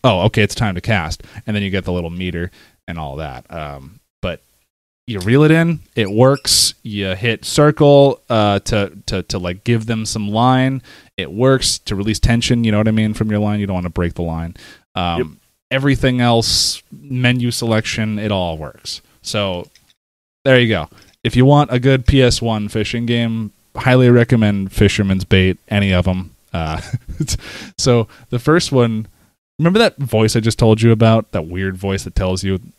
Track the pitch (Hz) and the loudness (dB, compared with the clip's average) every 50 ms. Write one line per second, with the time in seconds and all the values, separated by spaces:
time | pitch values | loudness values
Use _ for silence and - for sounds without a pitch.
0 | - 127 104 90 90 113 - 113 104 101 - - 117 104 92 87 - - 113 95 | 2 2 2 4 2 0 2 2 0 0 0 -4 -4 -4 -4 -6 -4 -2 -2 -2
1 | 80 78 82 - - - - - - - 107 104 101 98 90 98 90 - 90 90 | -2 -4 -8 -10 -12 -20 -20 -16 -8 -6 -4 -4 -4 -4 -4 -4 -4 -4 -6 -4
2 | 85 82 85 87 92 90 85 85 85 87 _ _ _ _ _ _ _ - 87 82 | -6 -8 -8 -8 -8 -6 -6 -6 -8 -8 _ _ _ _ _ _ _ -14 -12 -12
3 | 78 71 67 73 78 73 65 64 - _ - 82 76 73 71 69 67 71 95 - | -10 -10 -10 -10 -12 -12 -12 -16 -18 _ -14 -12 -12 -12 -14 -16 -18 -20 -20 -20
4 | _ _ _ _ - 92 85 - _ _ _ _ _ _ _ _ _ _ _ _ | _ _ _ _ -8 -8 -8 -8 _ _ _ _ _ _ _ _ _ _ _ _
5 | _ - 113 98 87 101 120 139 151 151 160 165 165 170 170 147 - _ _ - | _ -10 -10 -6 -2 2 4 4 6 4 4 2 2 0 -2 -4 -8 _ _ -4
6 | 110 95 101 110 127 131 139 139 _ - - - - - - _ _ 117 104 101 | -4 -2 0 2 2 2 0 0 _ -2 0 0 0 -2 -4 _ _ -10 -6 -6
7 | 98 95 92 92 104 120 110 - - - - - 147 151 151 - 151 143 143 139 | -4 -4 -4 -4 -2 -4 -4 -4 -6 -4 2 4 4 4 4 4 4 6 8 8
8 | 139 139 127 - _ _ 120 110 104 104 101 101 _ - - 104 98 92 76 101 | 6 6 2 -2 _ _ 0 2 2 2 0 0 _ -2 -2 -2 -2 -4 -8 -14
9 | - - - 95 87 _ - 101 90 87 90 98 _ - 120 113 110 113 113 110 | -10 -6 -6 -6 -6 _ -8 -6 -6 -6 -8 -6 _ 0 0 0 0 -4 -6 -6
10 | 110 107 - 113 104 101 104 110 120 127 131 131 131 131 135 131 - - - - | -6 -6 -6 -6 -4 -2 0 2 4 4 4 4 2 0 -2 -4 -10 -14 -20 -20
11 | _ _ _ - 92 69 80 104 123 131 135 127 - - - - _ - 107 95 | _ _ _ -10 -10 -8 -4 0 2 2 2 2 0 -4 -4 -6 _ -8 -6 -4
12 | 101 110 110 - - - 117 120 117 - 123 120 117 110 104 104 110 113 110 110 | -2 -2 -2 0 2 2 2 0 0 0 0 0 2 0 2 2 2 2 2 2
13 | 110 110 107 - 113 110 107 104 107 107 104 104 104 98 95 90 90 90 82 - | 0 0 -2 -2 -4 -2 -2 -2 0 -2 -2 -2 -4 -4 -4 -4 -6 -6 -4 -4
14 | 87 85 82 - 87 85 82 80 82 85 90 - - - - _ _ _ _ - | -4 -4 -4 -6 -6 -6 -6 -6 -8 -10 -12 -16 -20 -20 -20 _ _ _ _ -6
15 | 90 87 85 82 - 78 - _ _ _ _ _ _ _ 127 135 135 143 135 120 | -4 -2 -2 -4 -4 -6 -10 _ _ _ _ _ _ _ -4 0 2 2 0 2
16 | - 131 123 123 123 120 117 117 113 - - - - - - - _ _ - - | 2 0 2 2 2 2 2 2 2 0 -2 -2 -2 -2 -4 -8 _ _ -20 -20
17 | 139 143 131 123 127 120 123 127 120 120 117 - 120 117 110 107 110 - - - | -12 -8 -4 0 0 0 0 0 -2 -2 -4 -4 -2 0 0 0 0 -4 -6 -4
18 | 110 107 107 104 107 104 101 95 90 85 80 78 78 69 - - _ - - - | -4 -4 -4 -4 -4 -2 -2 -2 -2 -4 -4 -6 -10 -12 -14 -16 _ -16 -16 -16
19 | _ _ _ _ _ - - 107 101 98 90 90 - _ _ _ _ _ _ _ | _ _ _ _ _ -6 -4 -4 -4 -4 -4 -8 -10 _ _ _ _ _ _ _
20 | _ _ _ _ _ _ _ _ _ 135 131 123 120 110 110 87 76 - _ - | _ _ _ _ _ _ _ _ _ 4 4 4 4 2 0 -2 -4 -8 _ -20
21 | _ _ _ _ _ 117 - 123 127 135 143 147 147 - 123 127 120 135 135 131 | _ _ _ _ _ -2 2 4 6 6 6 6 4 2 0 0 2 2 2 2
22 | 123 - 143 135 131 120 117 - 123 117 113 107 104 101 - 110 107 - - 120 | 2 2 2 4 4 4 2 0 -2 -4 -4 -4 -4 -4 -4 -4 -4 -4 -4 -4
23 | 120 117 120 120 117 117 113 113 110 101 _ _ _ _ _ - - 131 127 127 | -2 -2 -2 -2 -2 -2 -4 -4 -6 -8 _ _ _ _ _ -4 0 2 4 6
24 | 127 123 123 120 120 - 127 117 110 104 104 98 95 95 - - 107 98 - - | 6 6 6 6 4 4 2 2 2 2 0 -2 -4 -6 0 2 2 2 4 2
25 | 104 98 95 95 92 - 101 95 92 92 90 - _ _ 107 101 101 98 92 90 | 0 0 0 -2 0 0 2 2 2 2 0 -4 _ _ -2 0 0 2 2 2
26 | 87 95 92 92 92 90 _ _ _ _ - 85 82 78 78 85 - - - - | 0 0 -2 -4 -6 -10 _ _ _ _ -8 -6 -4 -4 -6 -8 -8 -8 -10 -10
27 | _ - - - 156 - - - - - - - - - _ - - 135 123 120 | _ -12 -8 -8 -6 -6 -6 -8 -8 -14 -16 -16 -18 -18 _ -4 0 2 2 2
28 | 110 - - - - _ - 120 - 147 156 175 - - 139 127 120 117 113 110 | 0 -2 -8 -20 -12 _ -8 -4 0 2 2 2 2 0 2 2 2 2 0 -4
29 | 107 - _ _ _ _ _ _ _ _ _ - 151 170 185 220 233 202 - - | -6 -10 _ _ _ _ _ _ _ _ _ 0 0 2 4 4 2 2 0 -4
30 | 139 120 - 107 110 - - 117 110 117 110 - 120 113 110 110 113 117 113 110 | -6 -2 0 2 2 2 2 0 0 0 0 2 4 4 4 6 6 4 4 6
31 | 113 113 113 113 107 _ - - 80 80 87 92 95 95 92 92 95 98 98 95 | 4 4 4 4 0 _ -8 -8 -8 -6 -6 -4 -4 -4 -6 -6 -6 -4 -4 -4
32 | - 98 - - 95 92 92 90 95 98 95 92 - - _ | -6 -4 -4 -2 -2 0 -2 -2 -2 -2 -4 -4 -6 -12 _